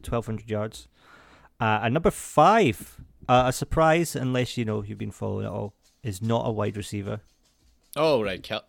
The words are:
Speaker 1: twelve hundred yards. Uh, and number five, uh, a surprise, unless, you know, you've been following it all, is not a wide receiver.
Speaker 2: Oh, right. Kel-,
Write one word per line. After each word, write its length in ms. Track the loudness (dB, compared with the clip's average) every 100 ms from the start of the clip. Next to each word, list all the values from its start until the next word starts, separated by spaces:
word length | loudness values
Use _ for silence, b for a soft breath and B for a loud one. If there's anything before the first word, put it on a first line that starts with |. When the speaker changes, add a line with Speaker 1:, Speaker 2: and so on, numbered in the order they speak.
Speaker 1:
twelve 220 | -6 -4 -4
hundred 240 | -8 -4
yards. 380 | -4 -4 -10 -20 b b b b b b -2
Uh, 220 | 0 2
and 100 | 2
number 180 | 2 2
five, 840 | 0 0 4 6 6 4 0 -8 -20 -20 -10 2
uh, 160 | 4 4
a 40 |
surprise, 640 | 0 -2 2 4 4 0 -2
unless, 400 | -2 0 -2 -2
you 60 |
know, 200 | -2 -4
you've 140 | -6 -8
been 140 | -10
following 340 | -8 -6 -4 -6
it 40 |
all, 240 | -6 -8 -12 _ _
is 200 | -10 -4
not 260 | 0 0 0
a 40 |
wide 260 | -2 -2 -4
receiver. 420 | -6 -8 -6 -10 -12 _ _ _ _ _ _ 0
Speaker 2:
Oh, 260 | 2 2
right. 180 | 0 -6
Kel-, 220 | -6 -8